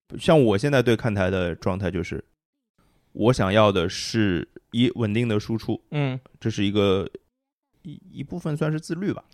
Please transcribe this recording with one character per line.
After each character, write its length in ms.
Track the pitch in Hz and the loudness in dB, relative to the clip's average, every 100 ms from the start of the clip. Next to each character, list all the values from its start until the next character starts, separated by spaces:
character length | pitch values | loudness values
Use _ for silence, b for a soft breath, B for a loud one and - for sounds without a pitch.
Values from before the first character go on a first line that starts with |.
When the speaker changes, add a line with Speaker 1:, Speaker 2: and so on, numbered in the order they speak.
| - - | -18 -6
Speaker 1:
像 240 | - 160 | 4 6
我 160 | 120 101 | 6 4
现 140 | 147 | 2
在 100 | 139 | 2
对 140 | 120 110 | 4 2
看 180 | 120 | 0
台 160 | 101 92 | 0 0
的 240 | 95 87 | 0 -2
状 240 | 80 101 92 | -4 -4 -4
态 140 | 95 | -4
就 100 | 90 | -4
是， 220 | 82 67 - _ _ _ _ _ _ _ _ | -6 -8 -12 _ _ _ _ _ _ _ _
我 220 | - 107 | 0 2
想 180 | 127 95 | 2 4
要 180 | 104 107 | 4 4
的 200 | 95 85 | 4 0
是 580 | - - 113 104 85 - - _ | -4 -4 0 2 0 -4 -12 _
一 180 | 117 120 - | 0 0 0
稳 180 | 110 | -2
定 140 | 104 120 | 0 0
的 100 | 104 | -2
输 200 | - 113 | -2 -6
出。 240 | - 110 - | -4 -6 -6
Speaker 2:
嗯。 260 | 147 139 127 - _ | -4 -4 -6 -12 _
Speaker 1:
这 100 | 113 | -6
是 140 | 110 | -2
一 80 | 101 | 0
个， 380 | 101 101 95 - - _ _ _ _ _ _ | 2 2 2 -2 -10 _ _ _ _ _ _
一， 180 | 165 143 185 | -20 -20 -18
一 140 | - | -14
部 160 | 143 175 | -12 -8
分 160 | 170 151 | -6 -2
算 160 | 156 | -2
是 80 | 156 | -2
自 160 | - 170 | -6 -6
律 160 | 196 | -4
吧。 100 | - - | -6 -8